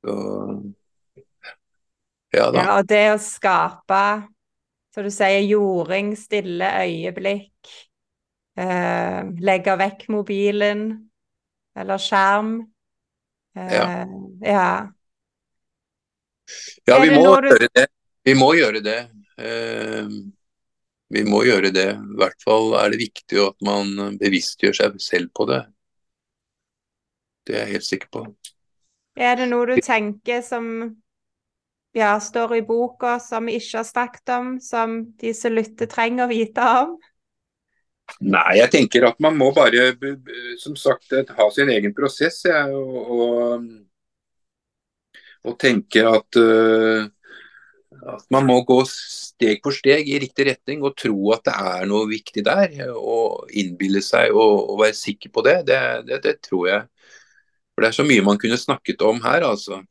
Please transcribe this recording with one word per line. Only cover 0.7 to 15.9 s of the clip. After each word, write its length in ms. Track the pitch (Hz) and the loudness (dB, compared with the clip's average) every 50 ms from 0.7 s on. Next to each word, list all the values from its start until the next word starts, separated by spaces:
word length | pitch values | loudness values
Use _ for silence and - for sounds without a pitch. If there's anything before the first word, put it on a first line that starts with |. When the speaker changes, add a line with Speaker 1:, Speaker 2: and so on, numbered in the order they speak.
| 101 _ _ _ _ _ _ _ _ - _ _ _ _ - - - _ _ _ _ _ _ _ _ _ _ _ _ _ _ _ | -18 _ _ _ _ _ _ _ _ -20 _ _ _ _ -20 -20 -20 _ _ _ _ _ _ _ _ _ _ _ _ _ _ _
Speaker 1:
ja 140 | - - 110 113 | 0 2 2 4
da. 120 | 123 123 | 2 2
Speaker 2:
Ja, 140 | - 190 202 196 | 2 2 2 2
og 80 | 196 202 | 2 2
det 140 | 208 208 208 214 | 2 4 4 4
å 80 | 214 208 | 2 0
skape, 800 | 208 - - - - 196 185 170 160 170 - - _ - 190 196 196 202 208 214 202 - _ _ _ _ _ _ _ _ _ _ _ _ _ | -4 -10 -12 -4 -2 0 0 0 0 -2 -6 -12 _ -2 0 0 2 0 -2 -4 -8 -16 _ _ _ _ _ _ _ _ _ _ _ _ _
som 100 | 208 202 | -10 -8
du 40 | 202 | -8
sier, 280 | 202 - 208 190 196 196 | -2 0 2 2 2 2
jording, 720 | 202 202 208 214 208 196 185 175 165 170 185 196 202 208 214 | 2 2 2 2 2 0 0 -2 -2 -2 -4 -4 -4 -4 -8
stille 520 | 208 - _ 214 208 185 185 175 170 185 196 196 190 | -10 -8 _ -4 -4 -4 -4 -6 -4 -2 -2 -2 -2
øyeblikk, 920 | 185 180 170 165 170 185 175 180 185 196 202 202 202 _ _ _ _ - - - - _ _ _ _ _ _ _ _ _ _ _ _ _ _ | -2 -4 -4 -6 -8 -8 -10 -6 -6 -4 -6 -6 -8 _ _ _ _ -20 -20 -20 -20 _ _ _ _ _ _ _ _ _ _ _ _ _ _
eh, 680 | - 185 185 180 180 175 175 175 180 180 180 185 185 185 190 185 | -8 -6 -4 -2 -2 -2 -2 -2 -2 -2 -4 -6 -6 -8 -10 -10
legge 380 | 170 175 196 190 185 185 202 190 | -4 0 0 0 2 0 -2 0
vekk 300 | 180 190 202 196 - - - | 0 -2 -4 -4 -10 -8 -6
mobilen 760 | 220 208 202 - 202 196 202 202 208 208 208 208 208 208 214 220 220 220 - _ _ _ _ _ _ _ _ _ _ _ _ _ _ | -6 -6 -4 -4 -4 -2 0 0 0 0 0 0 0 -2 -6 -8 -10 -12 -16 _ _ _ _ _ _ _ _ _ _ _ _ _ _
eller 240 | 196 190 196 196 190 | -14 -6 -6 -6 -6
skjerm. 540 | 196 - 214 196 196 196 202 208 214 220 226 226 226 _ _ _ _ _ _ _ _ _ _ _ _ _ _ _ _ _ _ | -4 0 2 2 4 4 2 2 0 -4 -6 -8 -10 _ _ _ _ _ _ _ _ _ _ _ _ _ _ _ _ _ _
Speaker 1:
Ja. 80 | 190 185 | -14 -8
Speaker 2:
Eh, 480 | 185 185 - - 180 175 180 185 190 190 196 196 190 190 185 | -4 -2 -2 -2 -2 -4 -8 -10 -12 -14 -18 -18 -20 -18 -8
ja. 260 | 214 214 202 196 185 180 180 190 208 196 _ _ _ _ _ _ _ _ _ _ _ _ _ _ _ _ _ _ _ _ | -4 0 0 2 2 0 -2 -4 -6 -10 _ _ _ _ _ _ _ _ _ _ _ _ _ _ _ _ _ _ _ _